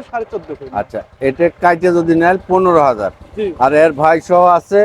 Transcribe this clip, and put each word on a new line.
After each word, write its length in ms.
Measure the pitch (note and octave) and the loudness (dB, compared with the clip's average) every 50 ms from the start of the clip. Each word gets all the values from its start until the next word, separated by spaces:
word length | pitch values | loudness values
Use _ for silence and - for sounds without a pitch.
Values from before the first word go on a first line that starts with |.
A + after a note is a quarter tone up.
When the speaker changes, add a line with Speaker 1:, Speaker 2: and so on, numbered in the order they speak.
| C4 | -10
Speaker 1:
সাড়ে 240 | - - A#3 A3 - | -10 -10 -10 -10 -10
চোদ্দ 180 | - - E3 - D3+ | -12 -14 -12 -14 -16
করে। 140 | - A2 G2 F2 | -16 -16 -12 -8
Speaker 2:
আচ্ছা, 280 | G2+ G2+ - - G#2+ - _ _ - | -8 -8 -8 -10 -12 -12 _ _ -6
এটা 240 | C3 C3+ C3 C#3+ E3+ E3+ - - | -6 -4 -2 0 -2 -2 -2 0
কাইটে 280 | - F3 F3 E3 E3+ F#3 F3 | 0 0 0 0 0 0 0
যদি 200 | F3 E3+ E3 E3 | 0 0 0 0
নেন 220 | E3 E3+ F3 F#3 F#3+ - | 0 2 0 0 -2 -2
পনেরো 340 | - F#3 F#3 F#3 F#3 F3 D#3+ D3 | -2 -2 0 2 2 2 2 2
হাজার। 280 | C3+ A#2+ G#2 G#2 F#2+ - - - - - | 2 0 -2 -4 -6 -8 -10 -20 -16 -10
Speaker 1:
জি। 120 | G#3+ G#3+ G3 D#3+ C#3 | -8 -8 -8 -4 0
Speaker 2:
আর 140 | B2 C3+ D3 | 0 2 2
এর 180 | D3+ D#3 E3 D3+ | 4 2 2 2
ভাই 240 | C3+ D3+ D#3+ E3 E3 | 0 0 0 0 0
সহ 220 | - - F3+ F3 F3+ | 0 0 2 2 4
আছে, 320 | F3+ F3 E3+ E3 - G3 G3+ G#3 | 4 2 0 0 0 0 0 0